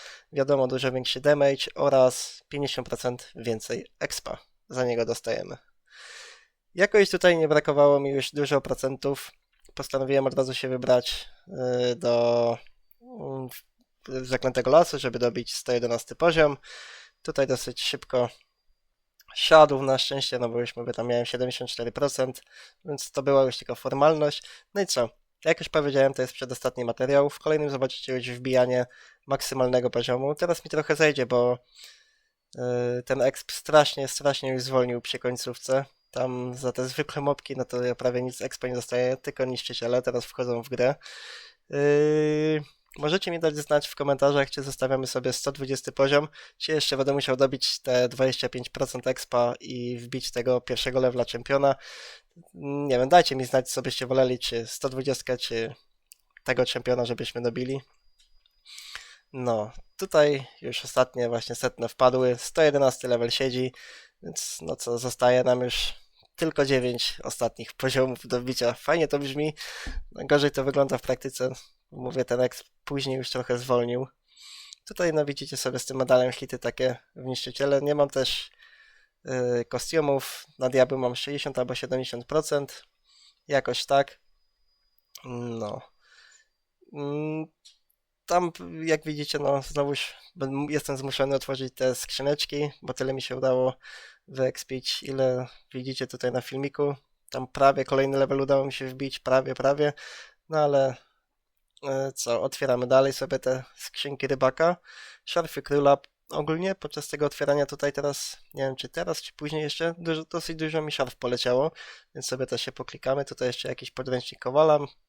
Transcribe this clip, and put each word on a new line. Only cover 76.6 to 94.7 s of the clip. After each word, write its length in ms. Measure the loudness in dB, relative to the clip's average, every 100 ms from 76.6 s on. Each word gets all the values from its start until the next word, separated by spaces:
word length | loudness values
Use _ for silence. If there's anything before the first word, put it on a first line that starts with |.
| -6 -2 -2 -2 _ -14
w 100 | -8
niszczyciele. 560 | -8 -8 -2 2 2
Nie 140 | 2 2
mam 140 | 2
też, 420 | 2 -2 -4 -8 _ -20 -20 _ _ _ _ -6
yy, 400 | -2 0 0 -2
kostiumów, 800 | -6 -2 0 2 0 -2 -10 -16 -4
na 100 | 0
diabły 280 | 4 4 4
mam 180 | -2 -2
sześćdziesiąt 440 | -6 -6 -6 -4
albo 160 | -4 -4
siedemdziesiąt 500 | -4 -4 -4 -8 -2
procent, 580 | -2 0 -2 -2 -10 -20 _ _ _ _ _ -2
jakoś 380 | 0 0 -4 2
tak. 340 | 2 2 -4 _ _ _ _ _ _ _ _ _ -20 -12
No. 560 | -10 -8 -6 -8 -8 -14 _ _ _ -20 _ _ _ _ _ _
Mm, 520 | -10 -6 -4 -4 -6 -8 _ -20 _ _ _ _ _ -2
tam, 260 | 0 0 -4 -14 -8
jak 200 | 0 0
widzicie, 360 | 0 -8 -6 -2
no, 220 | 0 0
znowuż 520 | -2 -2 -2 -2 -6 -10 -20 -8
ben-, 320 | -6 -4 -2
jestem 280 | -4 -4 -6
zmuszony 380 | -6 -2 0 0
otworzyć 380 | -2 -6 -8 -2
te 200 | 0 0
skrzyneczki, 760 | -6 -4 -2 0 -2 -4 -4 -6
bo 120 | -10
tyle 200 | -6 -4
mi 80 | -4
się 140 | -6 -2
udało 400 | 2 4 2 -2 -10 -20 -20 -20 _
wyekspić, 720 | -2 -2 -2 -8